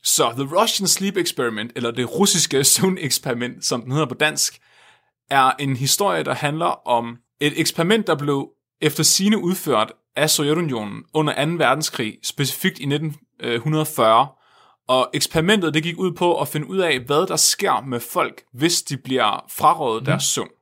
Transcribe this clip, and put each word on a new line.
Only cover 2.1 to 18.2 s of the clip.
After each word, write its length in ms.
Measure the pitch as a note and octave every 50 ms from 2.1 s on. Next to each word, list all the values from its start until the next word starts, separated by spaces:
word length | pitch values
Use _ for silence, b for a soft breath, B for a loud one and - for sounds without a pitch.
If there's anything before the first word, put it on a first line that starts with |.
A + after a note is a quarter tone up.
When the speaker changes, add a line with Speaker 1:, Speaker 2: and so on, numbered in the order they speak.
| - E3
Speaker 1:
russiske 460 | G3+ G3 - E3+ - - C#3+ C3+ C#3+
<laughs> 60 | - -
søvneksperiment, 880 | - F#3 F#3+ F#3 - - C3 - - - C#3 B2 A#2+ A#2+ B2 - - -
som 180 | - C#3 A#2+
den 100 | A#2 B2+
hedder 140 | C3 D#3 D3+
på 80 | A#2+ B2
dansk, 460 | - D3+ D#3 D3+ - - - - - b b b b b b b b b b b _ _ _
er 200 | C#3 C3+ C3 C3 - -
en 180 | C#3 C#3 C3
historie, 480 | A#2 C#3 C3+ - - G3+ G3 - D#3+ D3+
der 100 | C#3+ B2+
handler 540 | - D3+ C#3+ D3+ D#3+ E3+ - - - _ -
om 280 | A#2+ A#2 A#2 A#2 A#2 - _ _ _ _
et 200 | C#3+ D3 - D#3+
eksperiment, 460 | D#3 - - - E3 F3 A3 A3+ G#3+
der 80 | - D#3+ C#3
blev 300 | C#3+ C#3+ C#3+ C#3 C#3 - _ _ _ _ _ _
efter 220 | - D3+ C#3+ -
sigende 360 | D#3 - - - F#3+ G#3 A3 G3+
udført 540 | E3+ F3 F#3 - - D3+ B2+ G#2+ A2 - - _ _ _ _
af 140 | C3 D3 D#3
Sovjetunionen 720 | - - D3 C#3+ D#3 E3+ F3 D3+ B2+ A2+ G#2+ G2+ G#2+ G#2+ - _ -
under 180 | D#3 D#3 D3+
anden 260 | - - C#3+ D#3 E3+ E3
verdenskrig, 600 | D3 A#2+ C3 D3+ D#3 - - - A#2+ A2 - _
specifikt 560 | - - - - C#3+ C3 - - - F#3+ F#3 -
i 80 | -
nitten 300 | C#3 C#3+ D3 D#3+ D#3 D3 - _ _ _ _ - A#2+ A#2 A#2
hundrede 280 | A2+ D#3 D#3 D#3 D#3
fyrre. 420 | D3+ - - A#2 A2 A2 A#2 C3+ C#3 b b b b b b b b b b _ -
Og 220 | B2+ C3 B2 - -
eksperimentet, 600 | D3 - - - E3 D#3+ F#3 A3 G#3+ F3 D#3 C#3+
det 80 | D#3+
gik 160 | D3+ E3+ E3 E3
ud 140 | F#3+ F#3
på 280 | E3+ - F3+ F3 E3+ -
at 80 | D3+ -
finde 200 | - D3+ C#3+ -
ud 100 | F#3+ F#3+
af, 200 | F3+ E3 C#3 C3
hvad 260 | A#2+ B2+ C#3+ D#3 F#3
der 100 | F#3+ E3
sker 440 | D3+ - - - - G3 F#3 C#3+ G#2
med 200 | B2 C3+ B2 A#2+
folk, 420 | - - - F3+